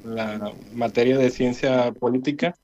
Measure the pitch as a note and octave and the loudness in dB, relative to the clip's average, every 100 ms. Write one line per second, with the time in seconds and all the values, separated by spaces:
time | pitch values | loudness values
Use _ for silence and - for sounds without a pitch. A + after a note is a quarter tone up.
0 | A#2 A2+ A2 G#2+ G#2 - - A#2+ A#2 A#2 | -10 -8 -6 -6 -10 -12 -14 -6 -2 2
1 | A#2+ C3+ B2+ - B2 B2 C#3 C3 A#2+ A#2+ | 4 4 2 2 -2 0 2 2 2 0
2 | A#2+ B2+ C3 C#3+ E3+ F3 | 0 0 -2 -2 -2 -4